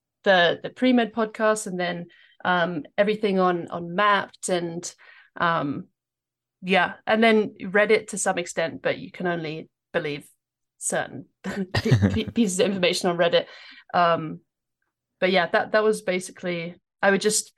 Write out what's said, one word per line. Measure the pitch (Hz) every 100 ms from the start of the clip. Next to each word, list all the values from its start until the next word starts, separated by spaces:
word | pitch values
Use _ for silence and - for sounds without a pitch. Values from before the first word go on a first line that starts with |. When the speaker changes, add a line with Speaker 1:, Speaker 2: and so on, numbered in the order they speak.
| _ _
Speaker 1:
the, | 208 185 175 170
the | -
pre-med | - 254 247 226
podcast | 226 220 220 214 214 214
and | 180
then, | 175 175 170 - _ _ -
um, | 180 170 175 - -
everything | 208 208 214 190
on, | 180 175 170
on | 175 170 175
Mappd | 208 196 - - -
and, | 180 175 165 - - - - _ -
um, | 170 165 147 139 180 _ _ _ _ _ _ _
yeah, | 180 185 160 - -
and | 220
then | 226 220 208 -
Reddit | 190 190 208 214 214
to | 202
some | 196 180
extent, | 175 - 165 131
but | 165 135
you | 170
can | - 180
only | 170 156 156 - _ _
believe | 170 156 147 - _ _ _ _ _
certain | - 170 - - 185 _
<laughs> |
p-, | 190 202 185 - 226 117 95
p-, | -
Speaker 2:
<laughs> | 214
Speaker 1:
pieces | - 220 180
of | -
information | 196 180 175 180
on | 175
Reddit. | 175 170 - - - - -
Um, | 180 170 165 156 170 _ _ _ _ _ _ _ _
but | 185
yeah, | 185 170
that, | 214 -
that | 214
was | 214 208
basically, | - 185 185 - 180 175 165 175 _ _
I | 196
would | 196
just | 208 214 -